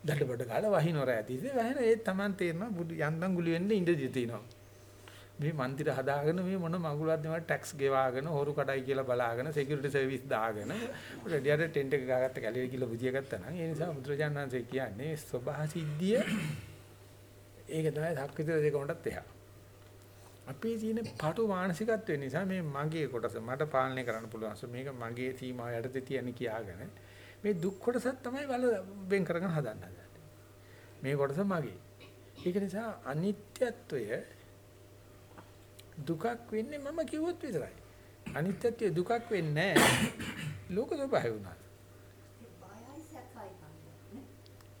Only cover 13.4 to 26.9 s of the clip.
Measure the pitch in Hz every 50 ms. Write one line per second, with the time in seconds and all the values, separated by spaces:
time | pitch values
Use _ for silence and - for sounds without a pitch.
13.4 | 87 127 165 180 165 160 156 151 165 180 156 135 127 143 143 139 151 151 147 143
14.4 | 143 131 123 127 117 117 127 131 131 113 98 107 135 160 160 151 - - - 123
15.4 | 123 143 143 143 156 151 - 175 160 151 147 151 180 190 220 269 - 180 226 202
16.4 | 160 151 147 - - - - - - - - - - - - - - - - -
17.4 | - - - - - - 147 160 156 151 143 151 156 170 165 135 139 139 - -
18.4 | 156 156 165 156 151 151 143 143 139 143 131 - - 113 - - - - - -
19.4 | - - - - - - - - - - - - - - - - - - - -
20.4 | - 127 143 - - 226 233 220 220 220 226 233 226 220 - - 151 156 - 233
21.4 | 226 214 190 180 185 196 170 - 220 240 220 208 220 - 160 139 139 131 127 170
22.4 | 196 190 190 185 170 151 139 139 147 156 160 165 147 123 123 117 113 113 107 117
23.4 | 110 120 131 139 156 147 - 131 131 131 131 131 123 117 110 110 113 110 113 110
24.4 | 110 107 104 104 - 120 120 123 131 143 131 123 117 113 120 120 127 127 127 -
25.4 | 135 127 127 123 117 120 120 117 113 - - 135 127 127 139 131 120 123 120 -
26.4 | 127 117 107 113 110 98 85 95 - 185